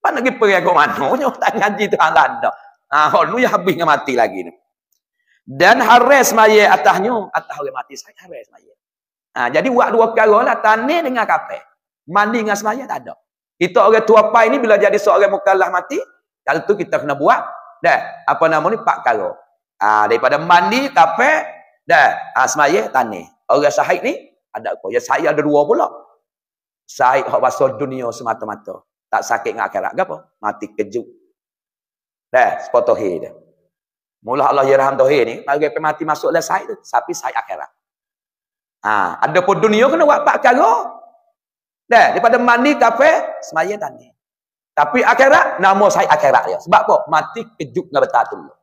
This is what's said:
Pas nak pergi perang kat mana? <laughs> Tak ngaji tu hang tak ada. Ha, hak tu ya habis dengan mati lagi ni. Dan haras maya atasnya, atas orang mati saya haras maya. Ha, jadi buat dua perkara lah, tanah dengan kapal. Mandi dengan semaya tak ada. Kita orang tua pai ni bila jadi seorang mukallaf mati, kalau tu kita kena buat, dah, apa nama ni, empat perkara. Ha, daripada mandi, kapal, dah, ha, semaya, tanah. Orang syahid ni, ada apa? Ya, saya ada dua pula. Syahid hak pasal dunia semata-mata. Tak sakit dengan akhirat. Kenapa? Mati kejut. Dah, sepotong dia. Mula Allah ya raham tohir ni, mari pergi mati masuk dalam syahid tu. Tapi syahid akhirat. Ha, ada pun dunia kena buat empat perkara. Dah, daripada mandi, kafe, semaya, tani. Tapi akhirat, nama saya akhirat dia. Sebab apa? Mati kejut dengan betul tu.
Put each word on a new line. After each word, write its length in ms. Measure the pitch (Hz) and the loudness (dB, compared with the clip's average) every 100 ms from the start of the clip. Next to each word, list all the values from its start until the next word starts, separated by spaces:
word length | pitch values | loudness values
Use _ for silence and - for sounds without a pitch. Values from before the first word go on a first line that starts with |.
Pas 100 | 381 311 | -4 -2
nak 80 | |
pergi 160 | 247 254 | -4 0
perang 220 | 214 190 | 0 2
kat 100 | 175 | 2
mana? 540 | 170 147 - - 247 269 | 2 2 0 -4 -2 -4
<laughs> 120 | - | -2
Tak 100 | - 190 | -4 -2
ngaji 240 | 196 208 208 | -4 -2 -4
tu 40 | 208 | 0
hang 140 | 160 160 | 2 2
tak 100 | 151 | 0
ada. 180 | - - - - _ _ | 0 -6 -6 -18 _ _
Ha, 120 | 143 151 | 0 2
hak 100 | 196 156 | 2 0
tu 80 | 220 | 0
ya 100 | 247 | 0
habis 220 | 202 180 156 | 0 -2 -2
dengan 160 | 170 | 0
mati 240 | 143 - 123 | 0 0 0
lagi 240 | 110 95 87 | 0 -2 -14
ni. 60 | - _ _ _ _ _ _ _ _ | -16 _ _ _ _ _ _ _ _
Dan 400 | - 135 175 247 | -18 2 4 4
haras 480 | 233 240 247 277 208 | 6 4 6 4 4
maya 400 | 214 220 214 202 | 4 4 6 4
atasnya, 400 | 180 208 180 202 240 190 | 4 2 0 0 -4 -4
atas 240 | 160 - - | -8 -8 -12
orang 160 | 143 127 | -12 -12
mati 180 | - | -14
saya 220 | 135 - _ | -18 -20 _
haras 240 | 180 147 113 | -20 -20 -20
maya. 220 | 117 _ _ _ _ _ _ _ - | _ _ _ _ _ _ _ _ -6
Ha, 160 | 120 | -2
jadi 160 | 147 202 | 0 0
buat 240 | 247 240 | 0 0
dua 240 | 226 226 226 | 2 2 2
perkara 220 | 214 214 | 4 4
lah, 140 | 262 233 | 2 0
tanah 360 | 214 220 240 339 | 0 0 0 -2
dengan 240 | 311 254 202 | -2 -4 -2
kapal. 320 | 160 - - _ _ _ _ _ | -2 -4 -16 _ _ _ _ _
Mandi 320 | 185 208 233 | -2 0 -2
dengan 160 | 214 202 | -4 -4
semaya 320 | 214 233 262 | -4 -8 -8
tak 160 | 170 | -12
ada. 100 | 156 - _ _ _ _ | -12 -20 _ _ _ _
Kita 240 | 175 180 | -2 2
orang 200 | 202 220 214 | 4 4 4
tua 240 | 220 214 | 4 4
pai 160 | 226 226 | 2 2
ni 80 | 277 | 0
bila 180 | 233 202 | 2 2
jadi 160 | 202 202 | 2 0
seorang 320 | 214 185 196 | 2 2 2
mukallaf 400 | 196 - 190 175 | 0 0 2 0
mati, 320 | 180 180 311 523 _ _ _ | -2 -6 -10 -10 _ _ _
kalau 240 | - 151 | -4 -4
tu 80 | - 202 | -2 -4
kita 240 | 170 156 | -2 -6
kena 160 | 139 139 | -4 -4
buat, 220 | 156 240 - - - - | 0 0 -2 -14 -20 -4
dah, 400 | 170 131 - - | 0 0 -2 -10
apa 200 | - 143 160 | -4 0 0
nama 160 | 156 156 | 0 -2
ni, 100 | 220 | -4
empat 160 | - - | -4 -2
perkara. 280 | - 110 90 - _ _ _ _ | -2 -2 -4 -10 _ _ _ _
Ha, 320 | 101 107 107 | 0 2 2
daripada 320 | 117 127 143 | 2 0 -2
mandi, 480 | 165 175 196 240 277 | 2 2 2 -2 -2
kapal, 520 | - 165 - 233 311 - - _ _ | 2 2 2 0 0 -4 -16 _ _
dah, 480 | _ 160 127 - - - | _ 2 2 0 -8 -2
ha, 120 | 127 | -2
semaya, 400 | 147 143 180 220 | 0 0 0 -2
tanah. 380 | 131 117 98 82 _ _ | -4 -4 -6 -14 _ _
Orang 240 | 131 147 | 0 2
syahid 280 | 143 143 180 | 0 -2 -2
ni, 140 | 240 339 - _ _ | -2 -8 -12 _ _
ada 180 | 110 - | -12 -10
apa? 140 | 85 92 | -10 -4
Ya, 120 | 120 | -6
saya 320 | 120 139 151 151 | -2 0 0 0
ada 60 | |
dua 240 | 147 147 147 | 0 0 0
pula. 200 | 277 - - - _ _ _ _ _ _ _ _ | 0 -2 -6 -20 _ _ _ _ _ _ _ _
Syahid 400 | - 127 135 131 | -2 0 0 -2
hak 120 | 139 | -2
pasal 340 | 127 123 135 135 | -2 0 -2 -2
dunia 320 | 143 131 123 | -8 -8 -10
semata-mata. 800 | 113 120 110 107 101 - 92 _ _ _ | -10 -8 -8 -8 -12 -14 -20 _ _ _
Tak 100 | 107 | -6
sakit 300 | - 117 - | -4 -4 -4
dengan 140 | 107 95 | -6 -6
akhirat. 240 | 101 92 | -4 -6
Kenapa? 240 | - 185 78 _ _ | -6 -6 -8 _ _
Mati 260 | 104 104 107 | -10 -8 -12
kejut. 340 | - 101 120 110 _ _ _ _ _ _ _ _ _ _ _ _ | -8 -6 -6 -12 _ _ _ _ _ _ _ _ _ _ _ _
Dah, 280 | 127 113 - | 0 0 -2
sepotong 340 | - 120 - 107 | -4 -2 0 -2
dia. 340 | 104 85 - - _ _ _ _ _ _ _ _ | -2 -6 -10 -18 _ _ _ _ _ _ _ _
Mula 260 | 104 131 139 | -8 -2 2
Allah 160 | 139 135 | 2 4
ya 100 | 135 | 4
raham 180 | 135 135 | 2 2
tohir 240 | 135 143 | 2 2
ni, 140 | 113 117 - | 0 -4 -4
mari 240 | 143 151 | -2 -2
pergi 80 | 156 | -4
mati 240 | 156 151 | -6 -4
masuk 320 | 160 151 156 | -4 -4 0
dalam 80 | 165 | -2
syahid 240 | 160 185 - | -2 -6 -6
tu. 40 | 214 | -14
Tapi 300 | - 120 - | -4 -4 -4
syahid 220 | 170 131 117 | -10 -8 -10
akhirat. 340 | - 87 71 _ _ _ _ _ _ _ _ _ _ _ | -10 -12 -14 _ _ _ _ _ _ _ _ _ _ _
Ha, 400 | 104 107 92 85 | -4 -2 -2 -2
ada 160 | 127 160 | -2 0
pun 160 | 180 190 | 0 0
dunia 260 | 214 214 254 | 2 2 2
kena 160 | 320 | 2
buat 220 | 302 277 | 2 2
empat 120 | - 262 | 0 2
perkara. 320 | - 254 381 - - - - _ _ _ _ _ _ _ _ | 2 2 2 0 -4 -14 -20 _ _ _ _ _ _ _ _
Dah, 200 | 233 156 - | 4 4 2
daripada 200 | 233 240 | 2 2
mandi, 340 | 240 233 262 | 2 2 2
kafe, 640 | 277 233 226 294 320 - - - | 2 0 2 2 2 -4 -10 -8
semaya, 320 | 156 175 208 | -6 -4 -6
tani. 320 | 151 127 _ _ _ _ _ _ _ | -10 -14 _ _ _ _ _ _ _
Tapi 320 | - 147 147 - | -2 0 0 0
akhirat, 560 | - 269 311 - - | 4 4 4 2 0
nama 240 | 190 196 202 | 0 4 2
saya 240 | - - | 2 0
akhirat 340 | 147 143 127 - | 2 2 2 0
dia. 80 | 90 | -8
Sebab 220 | 165 190 | 0 0
apa? 140 | - - - | 2 0 2
Mati 400 | 156 151 226 226 | -2 -2 -10 -14
kejut 320 | _ 147 113 175 | _ -8 -8 -4
dengan 100 | 135 | -2
betul 480 | 127 120 110 98 71 | 0 0 -2 -6 -18
tu. 60 | _ | _